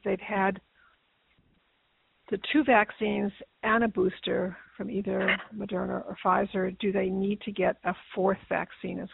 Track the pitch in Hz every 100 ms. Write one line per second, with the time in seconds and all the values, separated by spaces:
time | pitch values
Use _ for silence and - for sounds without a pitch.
0 | 208 190 - 202 190 190 - _ _ _
1 | _ _ _ _ _ _ _ _ _ _
2 | _ _ - 202 - 302 262 226 208 -
3 | 214 202 202 - - _ 220 226 233 190
4 | 185 - 190 165 185 175 - - 196 196
5 | 196 190 190 196 - 214 202 185 - -
6 | - 196 190 190 202 190 185 185 202 190
7 | 190 190 196 208 - 196 180 - - 190
8 | - - 185 190 - 180 175 - 185 185
9 | 190